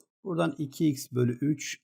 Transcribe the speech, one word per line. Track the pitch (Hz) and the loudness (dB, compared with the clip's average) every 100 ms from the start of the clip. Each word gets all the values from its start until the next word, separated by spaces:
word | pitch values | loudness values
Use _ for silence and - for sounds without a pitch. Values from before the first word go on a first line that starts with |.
| _ _ | _ _
Buradan | 190 170 165 147 | -4 0 0 0
iki | 143 - 160 | -6 0 2
x | 131 - | 2 -2
bölü | 123 123 - | 2 2 2
üç | 143 151 - - | 0 0 -4 -10